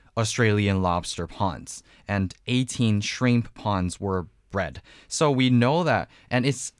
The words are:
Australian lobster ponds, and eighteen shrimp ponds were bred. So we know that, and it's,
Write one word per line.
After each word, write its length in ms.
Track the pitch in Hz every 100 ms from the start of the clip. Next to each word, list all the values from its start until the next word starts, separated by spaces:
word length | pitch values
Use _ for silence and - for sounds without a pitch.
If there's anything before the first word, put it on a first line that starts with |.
| _ -
Australian 640 | 110 - 113 104 101 95
lobster 460 | 92 87 - - 85
ponds, 560 | - 98 69 - - - _ -
and 280 | 101 95 - -
eighteen 540 | 123 127 - 117 104
shrimp 520 | 107 - 127 120 113
ponds 440 | - 107 98 90 -
were 300 | 101 92 82 _ _
bred. 280 | 98 82 64 - - -
So 220 | - 156
we 200 | 131 127
know 320 | 123 120 160
that, 260 | 160 110 - - _
and 160 | 127 127
it's, 260 | 131 -